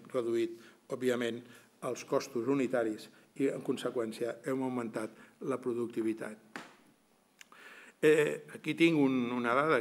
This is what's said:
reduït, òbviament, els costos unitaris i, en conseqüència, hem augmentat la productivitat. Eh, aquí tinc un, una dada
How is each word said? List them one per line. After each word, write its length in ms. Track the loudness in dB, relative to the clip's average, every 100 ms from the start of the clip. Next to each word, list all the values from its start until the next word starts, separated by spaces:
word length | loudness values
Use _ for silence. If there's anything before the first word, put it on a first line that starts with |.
| -6
reduït, 480 | -4 0 0 -2 -4 -20 -20 -10
òbviament, 480 | -4 0 0 -2 -4 -12 -20 -20 -10 -8
els 160 | -8 -2
costos 400 | -2 0 -4 0
unitaris 560 | 2 2 0 0 -4 -12 -20 _ -2
i, 160 | -2
en 100 | -2
conseqüència, 800 | -4 -4 -2 -4 -4 -4 -6 -6 -4
hem 140 | -2 -2
augmentat 480 | -4 -4 -6 -8 -10 -20 -12 -6
la 140 | -4
productivitat. 1000 | -2 -4 -4 -2 -2 -2 -6 -12 -16 -18 -18 -20 _ _ _ _ _ _ -20 -20 -20 -20 -20 2 4
Eh, 400 | 6 4 0 -8 -10
aquí 160 | -6 4
tinc 200 | 6 6
un, 320 | 4 4 0
una 200 | 0 2
dada 240 | 2 4 2